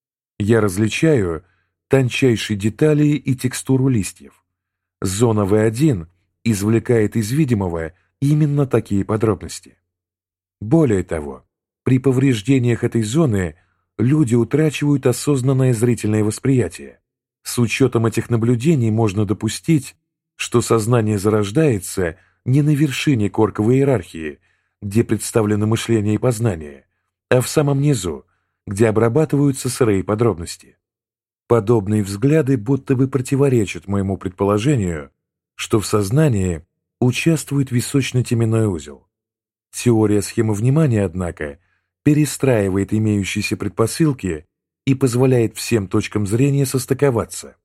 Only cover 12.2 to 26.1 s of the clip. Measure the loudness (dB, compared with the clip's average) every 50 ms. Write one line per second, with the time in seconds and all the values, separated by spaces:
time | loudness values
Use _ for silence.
12.2 | 2 2 0 0 0 0 2 2 2 2 0 0 -2 -2 -2 -2 -2 0 0 0
13.2 | 2 2 2 0 -2 -4 -6 -12 _ _ _ _ _ _ _ -2 0 2 2 2
14.2 | 2 2 2 2 2 2 2 2 2 0 0 -2 0 0 0 2 2 0 0 0
15.2 | 0 -2 0 0 0 0 2 2 2 2 2 2 2 0 0 0 0 0 0 0
16.2 | 0 0 -2 -2 -2 0 2 2 0 -2 -6 -12 -16 -18 -20 _ _ _ _ _
17.2 | _ _ _ _ _ -8 -2 -2 0 0 2 0 0 2 2 0 0 0 0 -2
18.2 | -2 -2 -2 0 0 0 0 0 2 0 2 2 2 0 0 0 0 0 0 -2
19.2 | -2 -2 -2 -4 -4 -6 -6 -4 -2 0 0 0 0 -4 -12 _ _ _ _ _
20.2 | _ _ _ -12 -10 -2 0 0 2 2 0 0 2 2 2 2 2 0 -2 0
21.2 | 0 0 2 2 0 0 0 0 0 2 0 -2 -4 -6 -6 -4 -4 -4 -6 -8
22.2 | _ _ _ _ _ 0 0 2 2 2 2 2 0 -2 -2 -2 0 0 0 2
23.2 | 0 -2 2 0 0 0 0 0 2 2 2 4 4 2 2 0 -2 -6 -12 -10
24.2 | -10 -10 -10 -12 _ _ _ _ _ _ _ _ -12 -2 0 0 0 2 -2 -4
25.2 | -4 -2 0 0 0 2 0 0 0 0 0 -2 0 0 0 0 0 0